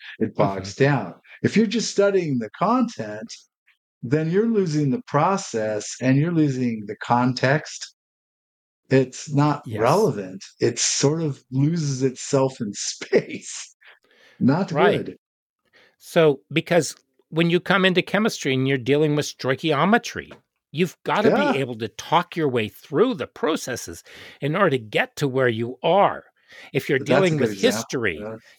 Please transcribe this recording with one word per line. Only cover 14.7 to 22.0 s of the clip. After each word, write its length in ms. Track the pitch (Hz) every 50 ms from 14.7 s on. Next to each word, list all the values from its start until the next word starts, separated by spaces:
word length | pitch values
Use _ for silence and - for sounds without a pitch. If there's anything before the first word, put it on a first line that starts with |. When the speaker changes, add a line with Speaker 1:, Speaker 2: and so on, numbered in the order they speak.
Speaker 2:
Right. 340 | 160 147 170 180 139 - -
Speaker 1:
good. 100 | - - - _ _ _ _ _ _ _ _ _ _ _ _ _ _ _ _
Speaker 2:
So, 440 | - - - 175 160 156 139 - _ - 139
because 420 | 160 160 - 170 175 139 - - _ _ _ _ _ _ -
when 200 | - 156 170 170
you 80 | 170 180
come 240 | 175 - 185 196 185
into 180 | 190 180 180 175
chemistry 520 | - - 202 214 220 - - - 147 131
and 140 | 131 131 135
you're 100 | 139 131
dealing 380 | 117 113 135 147 156 151 147
with 100 | 147 143
stoichiometry, 1080 | - - - - 123 135 127 - 160 151 139 160 185 220 240 - - - - 71 - - - _ _ _ _ _ _ -
you've 240 | 139 185 165 - _ -
gotta 260 | - 147 185 214 220
be 240 | 190 254 294 294 262
Speaker 1:
Yeah. 60 | 139
Speaker 2:
able 160 | 135 120 123 110
to 100 | 117 110
talk 480 | _ -